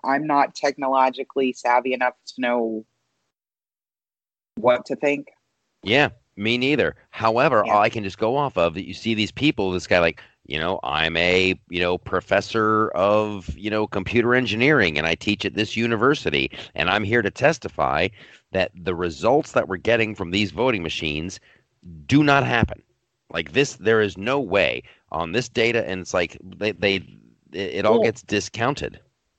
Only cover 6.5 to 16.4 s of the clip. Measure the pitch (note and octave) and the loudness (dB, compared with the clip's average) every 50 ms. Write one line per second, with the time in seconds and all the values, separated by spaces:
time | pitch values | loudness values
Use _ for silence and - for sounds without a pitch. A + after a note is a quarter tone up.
6.5 | A#2+ B2 B2+ C3+ D3 B2 F#2 D2+ - _ _ _ - - A2 A2+ A2+ A#2+ C#3 D#3+ | 0 0 2 0 2 2 2 0 -2 _ _ _ -10 -2 0 0 2 4 2 4
7.5 | B2+ G#2+ G2 - G#2 G#2 G#2+ A#2+ - A#2 G#2 F#2 - - A2 A2 C3 C#3+ C#3+ C3 | 4 2 2 4 4 4 4 2 0 -2 -6 -6 -4 -2 -2 -2 0 -2 -2 -2
8.5 | - F2+ E2+ E2+ D#2+ F#2+ F2 - F#2 - - A2 A2+ G#2+ G#2+ F#2 - - C3+ D3+ | 0 0 0 0 0 -4 -10 -10 -12 -6 -2 -2 0 0 -2 -4 -2 0 0 0
9.5 | D#3 - G2 F#2+ F2+ F2+ - - G2+ F2 E2+ E2 - - - _ _ _ _ - | 0 0 -2 -2 -2 -4 0 2 4 4 4 2 0 -2 -16 _ _ _ _ -8
10.5 | C2+ D#2 D#2+ F2 F#2+ - - C2 C#2+ D#2 E2 E2 E2 E2 F2 F2 F#2 F#2 F#2 F#2 | -6 -4 -2 -2 -4 -4 -4 -4 -2 0 0 0 0 2 2 4 4 4 2 2
11.5 | F2+ - _ - F2 F2 F2 F2 F2+ F2+ - - G2 F2+ - - G2 G2+ G2+ - | -2 -4 _ -8 -4 -2 0 0 -2 -2 -4 -4 -6 -6 -2 0 0 0 0 0
12.5 | - A2+ G#2+ G#2+ A2 G#2+ A2 - - F2 F#2+ G2+ G#2 G#2+ G#2+ G#2 G#2 F#2+ F2 - | -2 0 0 2 2 2 0 0 0 0 2 4 4 2 0 -2 -6 -10 -10 -12
13.5 | - D2+ G2+ G#2+ G#2+ G#2+ A2 - - G2+ F#2+ - G2+ A#2+ A2 A#2+ B2 B2+ B2+ G2+ | -14 -8 -6 -4 -2 -2 -4 -4 -4 -6 -6 -2 0 0 2 4 2 2 2 0
14.5 | G#2 A2+ B2 D3 D#3 C3 G2+ E2 D2+ D2+ D#2 E2 E2 - - G#2 G#2 - - F#2+ | -2 0 2 2 4 4 4 2 2 0 0 -2 -2 -2 0 -2 -2 -2 -2 -4
15.5 | C2+ F#2+ G#2+ - - A2 A2+ A#2 A#2 G2+ A#2 C3+ D3+ - - E2 D2 C#2 | -2 -2 -4 -2 -2 -2 -2 0 0 2 2 2 0 0 -2 -2 0 0